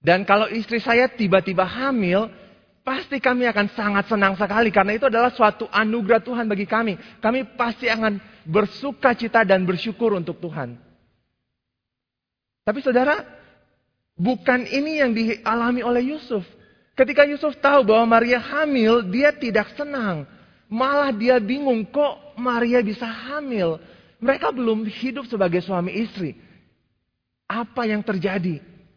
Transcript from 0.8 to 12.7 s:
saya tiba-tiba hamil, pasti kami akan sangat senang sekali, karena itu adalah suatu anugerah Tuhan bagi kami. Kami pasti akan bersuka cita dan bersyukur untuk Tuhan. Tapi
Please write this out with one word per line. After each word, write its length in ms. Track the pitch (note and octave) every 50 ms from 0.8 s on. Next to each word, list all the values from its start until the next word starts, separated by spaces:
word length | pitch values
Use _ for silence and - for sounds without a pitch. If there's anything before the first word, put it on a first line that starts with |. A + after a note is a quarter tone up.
saya 320 | - C4+ A#3 A#3 B3 B3+ -
tiba-tiba 560 | - A3+ F#3+ F3+ F#3+ F#3 G3 F#3 E3+ F#3 F3
hamil, 640 | F#3+ A#3 C4 C#4 C4+ A#3+ G3+ F3 F3 G3 A3 A3+ - - - - _ _ _ _ _ _
pasti 400 | _ - C4 C4+ F#4+ - C#4+ C4+
kami 240 | - C4 B3+ B3 B3
akan 240 | A#3+ A3+ G#3 G#3 G#3 -
sangat 320 | - G#3+ G#3 G3+ G3+ G3+ -
senang 240 | A3+ G#3 G3+ F#3+ G3 F3
sekali, 320 | G#3 F#3 G3+ G#3+ A#3 A3 -
karena 240 | G#3 F#3+ G3+ G#3+
itu 80 | A3+ C#4+
adalah 240 | C4+ G#3+ A3+ A#3+ B3
suatu 400 | A#3+ - A#3+ G#3+ G3+ - A3+ -
anugerah 560 | - G3 A3 G#3+ A3 A#3+ G#3 F#3+ A#3 A3 A3+
Tuhan 240 | B3 B3 A#3 A#3 A3
bagi 160 | G#3 F#3+ G3+
kami. 320 | - A#3 A3 A#3 A3 F#3 - - - - _
Kami 240 | - A3 A#3 C4 B3+ - - -
pasti 320 | A#3+ A#3 A3+ - C4 A#3 A3
akan 240 | A3 A3 A3 G3+ G3 - - - - _ D#3
bersuka 640 | D#3+ G3+ A3 G3+ - - - C#4 B3+ - - C4 A#3+
cita 320 | - A#3 A3 - A3+ A3
dan 240 | F#3 G3 F#3+ F#3 F3
bersyukur 480 | F#3 E3+ - A#3 G3+ - A#3 A3+ G#3
untuk 240 | F#3 E3+ - E3 -
Tuhan. 400 | E3+ F3 D#3+ D#3 C3+ A#2+ A#2+ A#2 _ _ _ _ _ _ _ _ _ _ _ _ _ _ _ _ _ _ _ _ _ _ _ _ _ _ _ _ _ _ _ _ _ _ _ _ _
Tapi 160 | -